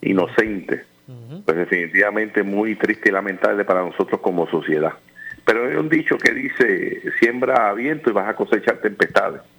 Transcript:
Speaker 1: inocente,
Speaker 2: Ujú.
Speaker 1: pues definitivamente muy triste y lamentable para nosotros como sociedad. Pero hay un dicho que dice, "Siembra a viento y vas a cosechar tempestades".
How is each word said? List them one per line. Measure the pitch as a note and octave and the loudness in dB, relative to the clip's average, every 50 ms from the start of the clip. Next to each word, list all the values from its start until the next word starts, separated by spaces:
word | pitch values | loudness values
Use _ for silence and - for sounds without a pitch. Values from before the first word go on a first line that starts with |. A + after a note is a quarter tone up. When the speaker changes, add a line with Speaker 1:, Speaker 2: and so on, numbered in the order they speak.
Speaker 1:
inocente, | - - G2 F#2+ F2+ E2 - - A2 A2 G#2 F#2+ - - - - - _ _ _ _ | 0 2 2 2 2 2 2 0 0 0 0 -6 -4 -6 -6 -6 -6 _ _ _ _
Speaker 2:
Ujú. | - B2+ A#2+ A#2 A#2 C#3+ F3+ G#3 | -20 -20 -18 -18 -16 -16 -14 -4
Speaker 1:
pues | - E2 | -2 0
definitivamente | E2+ F2+ E2+ G2 F2+ F2 D#2 D#2+ F#2+ G2 G#2 G2+ A2 A2 G#2+ - G#2+ G2+ | 0 0 0 0 -2 -2 -2 2 2 2 2 2 -2 -4 -2 -2 -2 -2
muy | G2+ G2+ G2+ G#2+ A2+ G#2+ | 0 0 -2 0 -2 -2
triste | G2+ - G#2 A2 - - G#2+ | -2 0 -2 -2 2 2 2
y | G2 | 2
lamentable | F#2+ G2 G2+ F#2+ F2+ - G#2+ G#2+ G2+ G2+ | 2 -2 -2 -6 0 0 0 2 2 0
para | G2 F#2 F#2 F2+ | 2 2 0 0
nosotros | E2+ D#2+ - F#2+ - - - | -2 -2 -2 -2 -2 -2 -2
como | - - F#2 F2 E2+ - | -2 -2 0 0 -2 0
sociedad. | - E2 D2 - D#2 D2+ D2+ D#2+ - - _ _ _ - - - - - _ | 0 -2 0 0 0 0 0 -2 -4 -6 _ _ _ -18 -16 -16 -16 -6 _
Pero | - A2 A2+ A#2+ C3 | 0 2 2 2 -2
hay | D3+ | 0
un | D3+ D#3 D#3 | -2 0 2
dicho | D3+ D#3 D#3+ - D3+ - | 0 0 2 0 -2 2
que | - - - | 2 0 0
dice, | - C3 - - - B2+ A2+ G2 F2 F2+ F#2 - - - - - - | 0 -6 -8 0 2 2 2 4 0 0 -4 -6 -6 -6 -6 0 2
"Siembra | - A#2 A#2+ B2+ B2+ B2+ C3 B2+ A2+ G#2 | 2 2 2 2 0 2 4 4 4 2
a | G2+ | 0
viento | G#2+ B2 C#3+ D#3 D#3 D3+ B2+ | 0 -2 -2 -2 0 0 0
y | G#2+ | 0
vas | G2+ F#2+ G#2 | 2 0 -2
a | G#2+ | -2
cosechar | - G#2+ - - G#2+ - - A2 - | -2 0 0 0 0 2 0 0 0
tempestades". | - G#2 G2+ - - - - G2+ G2 F#2+ E2 - - - _ | 0 -4 0 0 -2 2 2 2 2 2 -4 -6 -14 -20 _